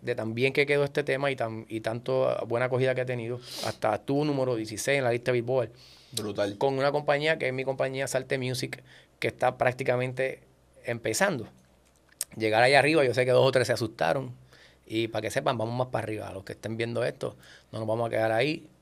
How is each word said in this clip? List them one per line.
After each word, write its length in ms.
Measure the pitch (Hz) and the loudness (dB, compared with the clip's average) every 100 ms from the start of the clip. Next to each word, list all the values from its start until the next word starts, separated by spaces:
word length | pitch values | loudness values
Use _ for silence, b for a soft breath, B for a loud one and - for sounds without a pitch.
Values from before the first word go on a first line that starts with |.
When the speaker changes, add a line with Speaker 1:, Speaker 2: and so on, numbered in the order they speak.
Speaker 1:
de 140 | 127 | -6
tan 200 | 120 113 | -4 -4
bien 180 | 117 131 | 0 2
que 120 | 143 143 | 2 2
quedó 180 | 143 | 2
este 180 | 143 143 | 2 0
tema 280 | 143 135 143 | -2 0 -2
y 60 | 131 | -2
tan, 300 | 117 113 113 | -4 -6 -8
y 120 | 110 | -6
tanto 540 | 110 117 123 131 131 120 107 | -4 -4 -2 0 0 0 -2
buena 200 | 117 127 | -2 0
acogida 280 | 123 131 | 2 2
que 80 | 127 | 0
ha 40 | 123 | -2
tenido, 340 | 123 113 123 B B | -4 -6 -8 B B
hasta 340 | 110 - 110 104 | -6 -2 0 0
tuvo 260 | - 139 | 0 0
número 320 | 151 139 131 117 | 0 0 0 -2
dieciséis 420 | 107 101 - 139 | -4 -4 0 2
en 60 | |
la 60 | 127 | 2
lista 220 | 120 127 | 0 0
Billboard. 380 | 123 117 131 113 B B B B | 0 0 0 -2 B B B B
Speaker 2:
Brutal. 440 | 117 107 98 101 104 | -6 -4 0 -2 0
Speaker 1:
Con 200 | 139 135 | 0 2
una 140 | 143 | 0
compañía 460 | 147 147 143 156 160 | 0 0 2 2 0
que 100 | 127 | -2
es 40 | |
mi 120 | 127 | -2
compañía 420 | 131 135 135 135 135 | -2 -2 -2 -2 -2
Salte 320 | 131 127 135 | -2 -2 -2
Music, 440 | 127 127 135 - B B B _ | -2 -4 -6 -10 B B B _
que 100 | 123 | -4
está 300 | - 127 123 | 0 0 2
prácticamente 800 | 123 123 135 123 127 131 131 - - _ _ - | 0 0 0 0 -2 -2 -4 -6 -16 _ _ -12
empezando. 640 | - 117 113 110 196 143 104 - _ _ _ _ _ - - - | -8 -4 -2 0 0 -2 -8 -16 _ _ _ _ _ -10 -10 -2
Llegar 260 | 110 107 | 2 6
allá 160 | 123 139 | 8 8
arriba, 260 | 139 160 | 6 4
yo 80 | 131 | 4
sé 100 | 117 | 2
que 80 | 127 | 4
dos 140 | 127 131 | 6 6
o 40 | |
tres 140 | 131 117 | 4 2
se 60 | |
asustaron. 600 | 117 113 - 80 135 131 123 B B B B - | 0 -2 0 0 0 -2 -12 B B B B -6
Y 200 | 110 113 | -4 -2
para 140 | 110 | -4
que 80 | 107 | -4
sepan, 280 | 135 147 120 | -2 0 -2
vamos 160 | 113 | -2
más 140 | 120 127 | -2 -2
para 160 | 120 | -4
arriba. 240 | 107 107 101 | -4 -6 -8
A 40 | |
los 120 | 95 | -12
que 80 | 95 | -12
estén 240 | 113 110 113 | -8 -6 -4
viendo 260 | 117 117 | -2 -2
esto, 320 | 127 143 127 - B B _ | -2 -4 -8 -8 B B _
no 80 | 113 | -6
nos 80 | 110 | -2
vamos 180 | 113 117 | 0 0
a 40 | |
quedar 200 | 113 110 | 2 2
ahí, 360 | 113 139 156 - - | 2 2 -2 -8 -20